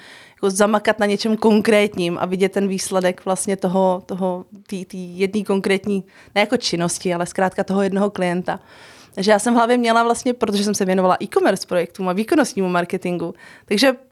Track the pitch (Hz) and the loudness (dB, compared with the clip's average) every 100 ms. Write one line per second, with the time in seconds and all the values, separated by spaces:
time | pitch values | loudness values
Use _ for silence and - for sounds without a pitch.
0 | - - - _ 202 190 208 214 214 214 | -14 -20 -20 _ -2 2 2 4 0 0
1 | 208 196 226 220 226 214 208 208 208 202 | 0 0 0 2 4 4 4 2 2 0
2 | 170 175 180 185 190 196 196 190 - 190 | -4 -2 -4 0 0 0 -2 -2 -2 0
3 | 180 180 - 190 - 190 185 185 190 180 | 0 -2 -4 -4 -2 -2 0 2 2 0
4 | - 185 185 180 185 202 202 190 185 185 | -6 -6 -4 -4 -10 -20 -12 -12 -10 -12
5 | 180 175 190 208 196 196 190 190 214 196 | -12 -4 -2 -2 0 0 2 0 0 -4
6 | - - - 202 208 240 - 175 170 - | -6 -18 -6 -2 0 0 -2 -2 -2 -2
7 | 190 170 175 - 185 - 196 196 196 190 | -4 -2 -4 -2 -2 -2 -2 0 0 0
8 | 202 202 180 175 175 170 - - - - | -2 -2 -2 -2 -4 -8 -10 -20 -20 -20
9 | - - 190 208 247 240 226 247 233 226 | -16 -4 2 2 4 2 4 2 4 2
10 | 233 226 254 240 220 202 202 202 190 190 | 2 0 -2 -2 -2 0 -2 -2 0 2
11 | 185 175 208 392 370 190 - 180 196 - | 2 2 0 0 2 0 -2 -2 -2 -4
12 | 185 180 220 330 269 - 185 180 175 185 | -4 -2 0 2 0 0 0 0 -2 -4
13 | 180 175 165 - - - _ 202 269 254 | -4 -4 -6 -10 -20 -20 _ 2 2 2
14 | - | -8